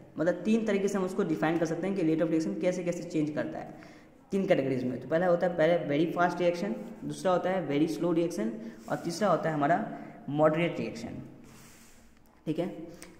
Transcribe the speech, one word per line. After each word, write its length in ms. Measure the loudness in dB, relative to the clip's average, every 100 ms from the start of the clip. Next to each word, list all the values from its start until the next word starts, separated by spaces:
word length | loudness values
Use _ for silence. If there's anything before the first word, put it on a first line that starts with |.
| -10 -2
मतलब 160 | 0
तीन 300 | 0 2 2
तरीके 240 | 2 0 0
से 100 | 0
हम 60 |
उसको 200 | -2 -2
डिफाइन 340 | -2 0 0 2
कर 80 | 0
सकते 200 | -2 -2
हैं 100 | 0
कि 60 |
rate 260 | 2 2 2
of 100 | 0
reaction 220 | 0 -2
कैसे 240 | -2 0
कैसे 180 | -2 -4
चेंज 280 | -4 -2 -2
करता 280 | -2 -4 -8
है 380 | -12 -14 -20 -20 -20 -20 -4
तीन 160 | 0 4
कैटेगरीज 380 | 4 2 0
में। 160 | -2 -4
तो 80 | -2
पहला 180 | 2 4
होता 200 | 4 2
है 100 | 4
पहले 480 | 4 4 2 2
very 140 | 2 2
fast 220 | 0 2
reaction, 340 | 2 2 -2 -6 -10 -10
दूसरा 280 | -10 -2 2
होता 180 | 2 2
है 180 | -2 0
very 300 | 2 2 0
slow 160 | 0
reaction 340 | 2 0 -2 -4 -6 -12 -14 -8
और 60 | -6
तीसरा 320 | -4 0 2
होता 200 | 2 2
है 60 |
हमारा 440 | 2 2 2 0 -8 -14 -14 -4
moderate 460 | 4 4 4 0 -2
reaction। 300 | -6 -8 -10 -12 -14 -18 -20 -20 -20 -20 -20 -20 -20 -20 -20 -10 -6
ठीक 120 | -4
है, 180 | -4 -8 -14 -16 -20